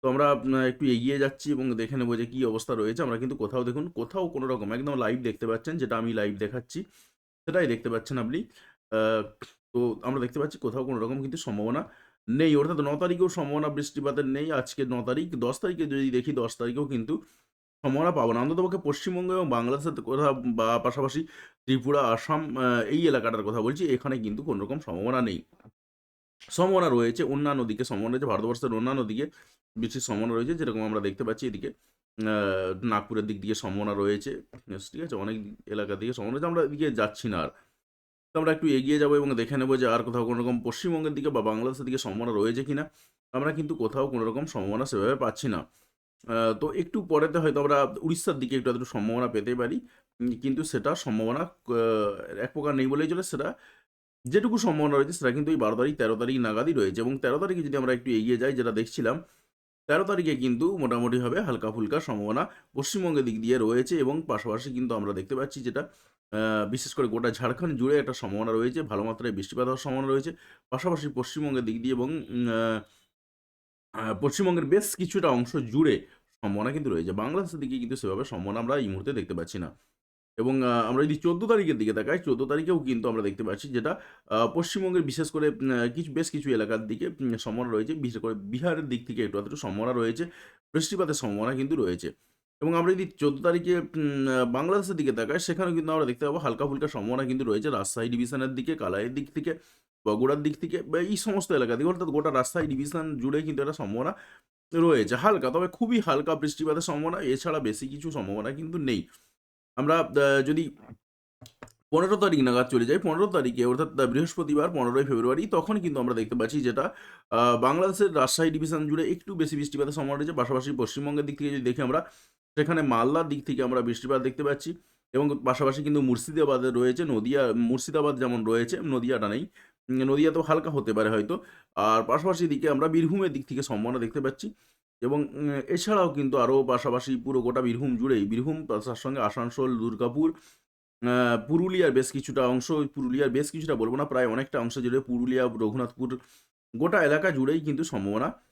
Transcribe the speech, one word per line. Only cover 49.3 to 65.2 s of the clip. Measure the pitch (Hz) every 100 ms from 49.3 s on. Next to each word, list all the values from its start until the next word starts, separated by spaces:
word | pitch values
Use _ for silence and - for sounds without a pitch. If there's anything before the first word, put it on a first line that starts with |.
| 107 104
পারি, | 123 120 - - _ _ _
উম, | 120 117
কিন্তু | 135 131
সেটা | 156 131 110
সম্ভাবনা, | 165 - 107 110 131
আহ, | 175 - - 117 113 110 104 98 - 98
এক | 123
প্রকার | 156 147 135
নেই | 131
বলেই | 143 156
চলে। | 170
সেটা | 185 139 160 254 - _ _ _ _ _
যেটুকু | - 170 233 220
সম্ভাবনা | 220 156 147 143
রয়েছে, | 143 175
সেটা | 135 123
কিন্তু | 147
এই | 156
বারো | 107 113
তারিখ, | 131 151
তেরো | 113 110
তারিখ | 120 131
নাগাদই | 117 107 143
রয়েছে। | 151 98 90
এবং | 117 131
তেরো | 131 139
তারিখে | 185 180 147
যদি | 139
আমরা | 127 127
একটু | 123 113
এগিয়ে | 110 120
যাই, | 131 131
যেটা | 117 107
দেখছিলাম, | 117 - 113 143 175 _ _ _ _ _ -
তেরো | 151
তারিখে | 190 202 160 139
কিন্তু | 127 120 165 190
মোটামুটিভাবে | 135 120 120 123 123 165 202
হালকা | 120 110
ফুলকা | 110 107 139
সম্ভাবনা | 156 110 104 117 185 - _ 131
পশ্চিমবঙ্গের | 139 202 180 151 127
দিক | 113
দিয়ে | 113 127
রয়েছে, | 110 120 127 175
এবং | 131 147 160
পাশাপাশি | 107 117 107 131 123
কিন্তু | 127 113
আমরা | 101
দেখতে | 101